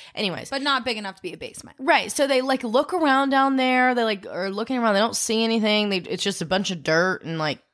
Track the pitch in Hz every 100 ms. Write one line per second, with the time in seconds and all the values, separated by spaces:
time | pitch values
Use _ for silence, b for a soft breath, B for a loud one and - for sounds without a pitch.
0 | B - 208 156 - 277 285 262 254 220
1 | 202 190 180 170 135 - - - 269 311
2 | - - 277 262 262 262 233 240 294 370
3 | 302 269 277 269 269 262 254 254 254 240
4 | 226 196 214 151 196 196 233 262 233 196
5 | 226 - - 220 226 226 214 214 208 190
6 | - 180 202 - 160 185 196 175 143 160
7 | 185 185 160 160 151 135 _